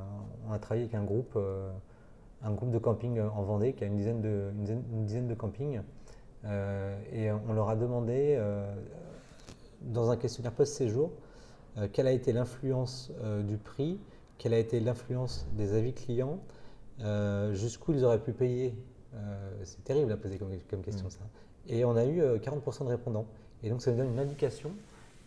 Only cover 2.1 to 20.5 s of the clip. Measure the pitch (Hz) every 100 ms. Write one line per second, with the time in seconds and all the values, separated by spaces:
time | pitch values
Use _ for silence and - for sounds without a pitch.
2.1 | - - - 107 104 123 117 120 104 120
3.1 | 117 107 107 98 104 117 131 101 104 104
4.1 | 117 107 101 98 104 101 117 117 113 107
5.1 | 113 123 107 107 107 147 120 - - -
6.1 | - - - 104 101 98 98 98 101 104
7.1 | 113 107 107 113 110 104 107 120 123 117
8.1 | 127 143 139 104 104 101 101 98 165 -
9.1 | - - - - - - - 131 117 117
10.1 | 120 120 - 117 117 143 - 123 117 165
11.1 | - - - - - - 120 101 - 131
12.1 | 131 131 117 123 - 131 127 127 - -
13.1 | - 110 104 101 107 - - 147 196 -
14.1 | - - - - 113 113 120 113 117 -
15.1 | 123 127 - - 95 101 107 120 127 -
16.1 | 120 131 180 - - - - - - 104
17.1 | 104 101 101 104 98 117 - - 147 127
18.1 | 110 - 110 127 123 127 107 - - -
19.1 | 117 104 98 98 98 92 - - 139 127
20.1 | 104 98 95 98